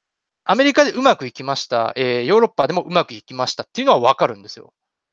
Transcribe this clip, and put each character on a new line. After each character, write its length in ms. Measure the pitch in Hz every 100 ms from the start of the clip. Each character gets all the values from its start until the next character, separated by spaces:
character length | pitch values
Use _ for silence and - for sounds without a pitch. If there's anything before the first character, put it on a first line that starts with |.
| _ _ _ _
ア 100 | -
メ 100 | 214
リ 80 | 285
カ 120 | 277
で 80 | 285
う 100 | -
ま 140 | 269 208
く 100 | -
い 60 |
き 100 | -
ま 100 | 135
し 140 | 135 -
た、 240 | 120 113
え 260 | 127 127 120
ー、 40 |
ヨ 140 | 123 214
ー 20 |
ロ 60 | 226
ッ 20 |
パ 160 | - 143
で 60 |
も 100 | 180
う 60 | 151
ま 160 | 175
く 100 | 151
い 80 | 107
き 120 | -
ま 120 | 127 127
し 80 |
た 100 | -
っ 40 | -
て 120 | -
い 40 |
う 20 | 269
の 60 |
は 80 | 165
わ 140 | 120
か 140 | 135 151
る 80 | 101
ん 60 |
で 60 | 101
す 100 | -
よ。 140 | - _ _ _ _